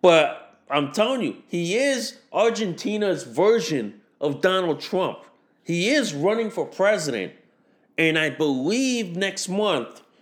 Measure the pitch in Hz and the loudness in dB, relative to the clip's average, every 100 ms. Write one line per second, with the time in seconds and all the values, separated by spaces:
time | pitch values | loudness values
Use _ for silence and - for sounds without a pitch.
0 | 185 165 147 - - _ _ 143 139 170 | 8 8 4 -2 -16 _ _ -2 -2 -2
1 | 220 262 156 95 - 175 170 208 277 262 | 0 0 -4 -6 -8 -4 -2 0 0 -2
2 | 220 - _ 165 226 208 214 151 - 208 | -6 -12 _ 0 0 0 -4 -4 -6 -2
3 | 202 160 123 117 196 226 175 147 107 - | -2 -2 -4 2 4 4 2 -4 -4 -10
4 | _ _ 147 139 185 190 175 147 - 185 | _ _ -4 0 2 2 0 -4 -4 -2
5 | 165 - - _ _ _ - 170 196 294 | -2 -6 -18 _ _ _ -6 -2 2 2
6 | 202 143 175 220 220 185 143 - 196 208 | 0 0 0 0 -4 -4 -8 0 2 2
7 | 156 117 87 - _ _ _ _ _ - | -2 -4 -6 -10 _ _ _ _ _ 0
8 | 160 160 156 135 151 131 139 233 269 240 | 2 2 -2 0 0 0 0 0 0 -2
9 | 190 170 190 190 - 190 208 156 113 - | -4 -4 -4 -4 -6 -2 0 0 -4 -14
10 | _ _ | _ _